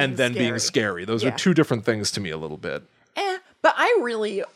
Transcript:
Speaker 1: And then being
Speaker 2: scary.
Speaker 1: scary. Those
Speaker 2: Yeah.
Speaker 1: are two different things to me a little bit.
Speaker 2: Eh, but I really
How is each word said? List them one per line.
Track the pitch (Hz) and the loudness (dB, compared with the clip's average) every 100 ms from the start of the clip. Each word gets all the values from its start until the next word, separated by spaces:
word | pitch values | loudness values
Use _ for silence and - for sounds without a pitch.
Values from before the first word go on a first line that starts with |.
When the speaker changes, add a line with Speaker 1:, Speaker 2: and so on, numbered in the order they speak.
Speaker 1:
And | 135 127 | 0 2
then | 123 | 0
being | 131 117 113 | 2 0 0
Speaker 2:
scary. | |
Speaker 1:
scary. | - 135 107 87 95 | 0 0 0 -2 -2
Those | 113 | 0
Speaker 2:
Yeah. | 123 | 0
Speaker 1:
are | 123 | 0
two | 190 | 2
different | 170 151 117 104 | 4 4 2 0
things | 110 101 | -2 -2
to | - | -4
me | 92 | -6
a | 78 | -6
little | 78 78 | -8 -8
bit. | 82 73 - _ _ - | -8 -8 -10 _ _ -4
Speaker 2:
Eh, | 392 370 _ _ | -4 -4 _ _
but | 311 - | 0 2
I | 370 466 | 2 2
really | 240 220 214 196 - | 2 -2 -2 -2 -6